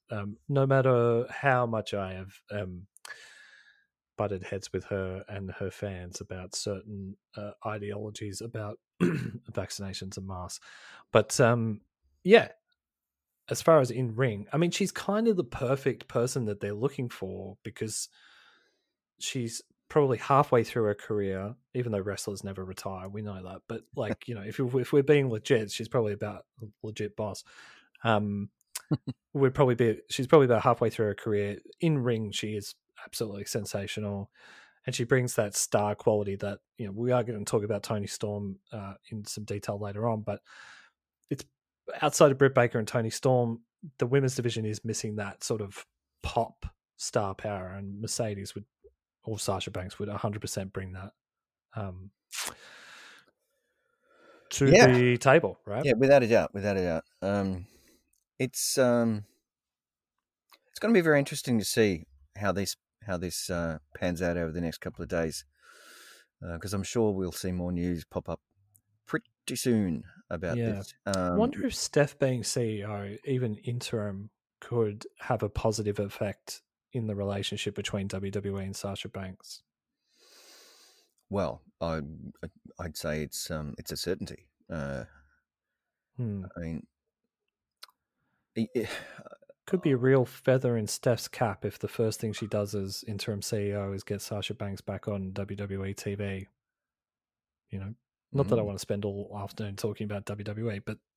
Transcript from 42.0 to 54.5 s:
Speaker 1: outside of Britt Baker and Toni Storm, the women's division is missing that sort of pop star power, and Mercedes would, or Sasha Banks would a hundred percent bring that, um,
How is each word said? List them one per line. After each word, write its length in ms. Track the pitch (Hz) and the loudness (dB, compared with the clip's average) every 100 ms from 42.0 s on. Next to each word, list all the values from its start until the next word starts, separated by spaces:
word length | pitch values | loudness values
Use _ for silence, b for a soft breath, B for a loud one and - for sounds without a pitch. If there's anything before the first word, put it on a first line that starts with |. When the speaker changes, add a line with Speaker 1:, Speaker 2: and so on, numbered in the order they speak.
Speaker 1:
outside 300 | 151 - 156 | 0 8 8
of 80 | 135 | 8
Britt 160 | 135 135 | 6 6
Baker 240 | 123 123 | 4 2
and 80 | 107 | -2
Toni 240 | 127 110 | 0 -2
Storm, 500 | - 135 127 120 113 - _ 165 - | 0 2 4 2 -2 -10 _ -20 -4
the 80 | 123 | 2
women's 280 | 139 135 131 | 2 2 0
division 300 | 120 113 107 | -2 -2 -2
is 180 | 107 | -4
missing 340 | 113 107 113 107 | -4 -4 -4 -4
that 260 | 101 - | -6 -6
sort 180 | - 113 | -4 -4
of 240 | 101 - - _ _ _ | -4 -10 -20 _ _ _
pop 420 | - - 110 - - - _ - | -4 0 -2 -4 -16 -16 _ -12
star 380 | - 120 98 98 | -4 -2 -2 -4
power, 320 | 107 101 92 | -6 -6 -6
and 280 | 98 98 101 | -8 -10 -8
Mercedes 540 | 107 - 113 101 95 - | -6 -4 -4 -4 -8 -12
would, 100 | 104 _ - _ _ _ | -16 _ -20 _ _ _
or 140 | - 107 | -8 -6
Sasha 320 | - 95 - | -2 -4 -4
Banks 300 | 98 92 - | -8 -8 -8
would 100 | 104 | -8
a 80 | 101 | -4
hundred 220 | 110 104 | -4 -4
percent 320 | - - 95 | -6 -6 -8
bring 200 | 98 95 | -8 -10
that, 180 | 92 98 - _ _ _ _ _ - | -10 -14 -18 _ _ _ _ _ -10
um, 340 | 98 92 95 - _ B B B B B B B B B B _ _ _ b b b b b b b b - | -10 -10 -16 -20 _ B B B B B B B B B B _ _ _ b b b b b b b b -10